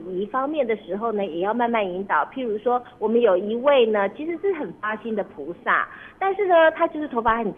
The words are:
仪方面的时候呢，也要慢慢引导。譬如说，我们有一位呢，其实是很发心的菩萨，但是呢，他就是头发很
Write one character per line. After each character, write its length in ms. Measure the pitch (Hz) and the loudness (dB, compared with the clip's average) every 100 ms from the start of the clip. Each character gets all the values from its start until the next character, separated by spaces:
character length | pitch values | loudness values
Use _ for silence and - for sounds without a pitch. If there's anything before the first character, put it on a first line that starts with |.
| 165 | -8
仪 180 | 185 208 | -6 -4
方 220 | 262 277 | -4 -2
面 160 | 311 240 | -2 -2
的 80 | 214 | -2
时 180 | - 196 | -4 -6
候 160 | 233 | -2
呢， 140 | 208 196 | -2 -4
也 160 | 165 | -2
要 120 | 196 | -2
慢 160 | 233 240 | 0 0
慢 160 | 233 196 | 0 -2
引 160 | 180 196 | -4 -2
导。 200 | 160 139 | 0 0
譬 80 | 269 247 | -4 -4
如 100 | 208 | -2
说， 240 | 240 247 240 - | 0 0 -2 -6
我 100 | 214 | 0
们 120 | 233 | 2
有 160 | 233 180 | 4 4
一 180 | 208 233 | 0 0
位 280 | 277 277 226 | 4 6 6
呢， 220 | 214 196 | 4 0
其 140 | 202 311 | -2 -8
实 120 | 330 | -4
是 120 | 392 | -2
很 180 | 330 226 - | -2 -4 -8
发 160 | 214 214 | -6 -6
心 160 | 233 | -6
的 100 | 214 - | -6 -6
菩 280 | - 143 175 220 | -8 -12 -6 0
萨， 220 | 170 - - - - | 0 0 -8 -16 -4
但 160 | 381 381 | -2 0
是 120 | 381 | 4
呢， 240 | 339 320 | 6 6
他 160 | 320 339 | 4 0
就 140 | 320 | -2
是 60 | 302 | -6
头 120 | 240 | -2
发 160 | 226 226 | 0 0
很 160 | 220 | -2